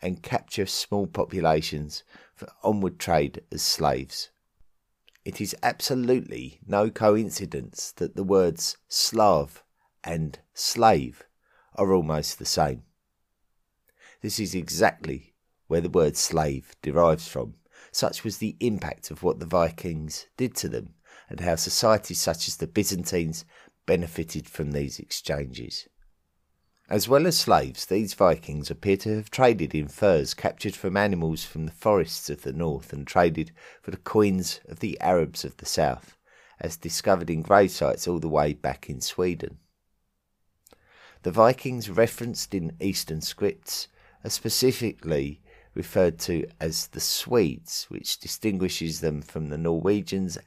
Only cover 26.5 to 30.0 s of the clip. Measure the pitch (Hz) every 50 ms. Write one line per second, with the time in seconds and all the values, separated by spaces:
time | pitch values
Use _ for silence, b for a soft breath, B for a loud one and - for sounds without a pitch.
26.5 | _ _ _ _ _ _ _ _ - 107 107 117 135 143 165 180 156 - - 120
27.5 | 98 78 65 65 64 - - - 92 104 110 95 - - 101 87 78 - - -
28.5 | 73 76 73 - 76 - - 101 98 95 - 107 107 107 107 - - - 131 123
29.5 | 117 92 82 69 - 78 73 71 - -